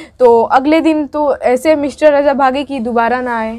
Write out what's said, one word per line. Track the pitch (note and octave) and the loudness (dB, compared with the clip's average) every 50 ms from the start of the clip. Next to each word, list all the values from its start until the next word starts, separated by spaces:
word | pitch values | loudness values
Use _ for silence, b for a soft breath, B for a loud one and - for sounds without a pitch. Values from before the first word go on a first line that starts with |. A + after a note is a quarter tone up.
| D#4+ B B - | -20 B B 2
तो | B3+ A#3 A#3 A3+ | 4 4 4 4
अगले | A3+ - - C4 C4 D4+ D#4 E4 | 2 2 0 0 2 2 2 2
दिन | C#4 D#4+ D#4 D4+ D4 C4 | 2 0 0 -2 -4 -4
तो | - D4+ D4 C#4 - | -4 -4 -2 -2 -2
ऐसे | - - A#3+ B3 B3+ B3+ D#4+ D#4 | -2 0 -2 0 0 0 0 0
मिस्टर | D4 C#4+ C4+ - - D#4 D4+ | 0 -2 -4 -2 0 2 2
रज़ा | C#4+ C#4 C#4+ D4 C4+ | 4 2 2 0 0
भागे | B3+ C#4 C4 B3+ C#4+ C#4 | 0 0 0 -2 -2 -6
कि | - C#4 C4+ | -6 -8 -8
दोबारा | A3 B3 A3 A#3 A#3 A#3 B3 B3+ | -6 -2 -2 0 0 0 -2 -2
ना | B3+ B3 A#3 A3+ | -4 -4 -6 -6
आए, | A3 A3 A3+ | -6 -8 -10